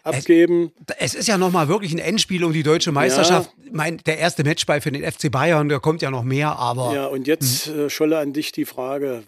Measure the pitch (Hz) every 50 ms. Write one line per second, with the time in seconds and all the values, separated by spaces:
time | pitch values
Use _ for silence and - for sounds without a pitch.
0 | - 156 151 135 - - 170 165 170 170 175 170 170 160 - _ 147 - - -
1 | - 127 - 302 220 233 214 180 185 185 180 180 156 139 180 220 202 160 160 170
2 | - 160 202 220 - - 190 175 170 165 156 165 143 151 156 170 - 170 147 139
3 | 151 131 131 139 156 170 180 165 - - - _ - 277 240 156 151 165 170 160
4 | - - 156 151 156 175 - - 143 143 160 - - - 151 147 - 156 131 143
5 | 160 160 - - - 151 110 131 143 170 170 151 147 147 147 135 - 156 160 165
6 | - 135 135 127 117 127 131 139 147 151 151 - 123 120 120 123 127 120 - 139
7 | 139 135 139 135 127 139 160 160 143 127 123 143 - 151 156 151 147 139 - -
8 | 156 156 160 160 147 143 135 151 147 - - - 143 - - - 127 131 139 143
9 | 143 135 127 117 107